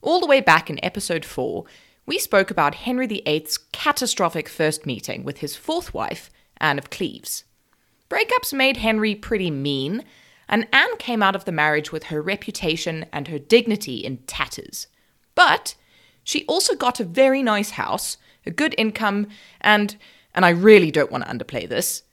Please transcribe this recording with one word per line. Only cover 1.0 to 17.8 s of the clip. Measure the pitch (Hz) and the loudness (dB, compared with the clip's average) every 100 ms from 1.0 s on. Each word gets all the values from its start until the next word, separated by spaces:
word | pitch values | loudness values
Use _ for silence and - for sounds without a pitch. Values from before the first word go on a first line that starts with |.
| - 165 | -4 -4
four, | 156 - 127 87 - - _ _ - | -4 -6 -4 -4 -10 -20 _ _ -8
we | 349 | -6
spoke | - 208 190 | 2 2 2
about | 185 147 147 | 2 0 0
Henry | - 254 254 | -6 -4 -2
the | 208 - | -4 -2
eighth's | 151 156 - | -2 -2 -10
catastrophic | _ - - 285 247 - 180 165 151 | _ -6 -2 -2 -2 0 0 -2 -10
first | - 156 151 - | 0 0 0 -6
meeting | 113 - - | -8 -8 -10
with | 135 143 | -8 -8
his | 147 - | -10 -10
fourth | - 330 349 | -6 -6 -4
wife, | - - - - _ _ _ | -6 -6 -8 -14 _ _ _
Anne | 151 143 | -2 -2
of | - | -6
Cleves. | - 180 - - - - _ _ _ _ _ _ | -8 -8 -8 -12 -12 -14 _ _ _ _ _ _
Breakups | - 453 480 480 | -2 2 0 -2
made | 277 262 262 | 0 0 2
Henry | 220 220 214 208 | 0 2 0 -2
pretty | - 220 185 | -4 -2 -2
mean, | 143 139 139 135 214 - _ _ _ _ | -2 -2 -2 -2 -6 -8 _ _ _ _
and | 208 185 | -2 4
Anne | 269 359 453 | 4 4 0
came | - 233 | -4 0
out | 196 | 2
of | 190 - | 0 -4
the | |
marriage | 160 151 151 147 | 0 2 2 -2
with | 156 - | -10 -6
her | 151 | -6
reputation | 151 196 - - 170 160 - 160 156 | -4 -6 -6 -6 -4 -2 -4 -6 -8
and | 147 143 | -10 -8
her | 156 | -10
dignity | 135 233 240 208 - 123 | 4 4 4 -4 -4 -8
in | - 127 - | -8 -10 -12
tatters. | - 139 - - - - _ _ _ _ - | -6 -6 -6 -14 -14 -14 _ _ _ _ 4
But | 349 - - - _ _ _ _ - | 4 4 -2 -14 _ _ _ _ -6
she | - - | -6 -2
also | 330 392 349 | -2 0 0
got | 247 240 | -2 -2
a | 196 | -6
very | 170 262 269 | 4 4 4
nice | 254 214 208 | 2 0 -2
house, | - | -6